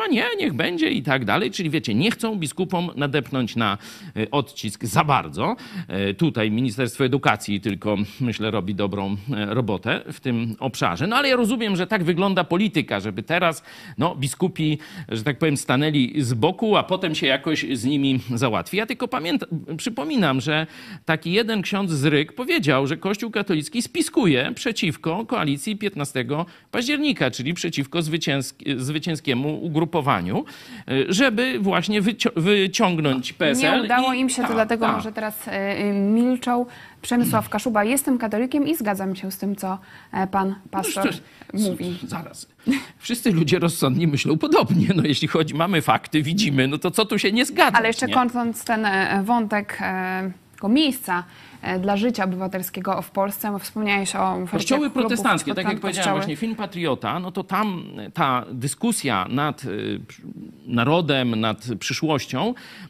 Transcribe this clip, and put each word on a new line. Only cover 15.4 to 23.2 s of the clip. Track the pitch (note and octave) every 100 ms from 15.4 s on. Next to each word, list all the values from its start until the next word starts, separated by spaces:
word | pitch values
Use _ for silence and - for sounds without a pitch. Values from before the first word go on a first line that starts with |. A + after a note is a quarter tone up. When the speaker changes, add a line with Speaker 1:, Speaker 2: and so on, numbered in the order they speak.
| D#3+ C#3
Speaker 1:
stanęli | - C3 D#3 D3 A#2+ D#3
z | B2
boku, | A#2 D#3 F3+ A3 F3+
a |
potem | - F#3 F#3 D3+
się | C#3+
jakoś | C#3 D#3+ D3+ -
z | B2+ B2+
nimi | D3 C#3 C3 A#2 A#2
załatwi. | B2+ G2 - F#3
Ja | A3+
tylko | A#3+ A#3+
pamięta-, | B3+ - C#4 - E3 - D#3+
przypominam, | A#3+ A3+ D4+ C4+ D#3 C3
że | B2 D#3 D#3 - - F#3+ -
taki | D#3+ E3
jeden | G3 A3+ G#3+
ksiądz | - G3 F#3+
z | D3 D3
Ryk | D3 D#3
powiedział, | - B3+ E4 D3+ C3 C#3
że | E3
Kościół | F#3+ G#3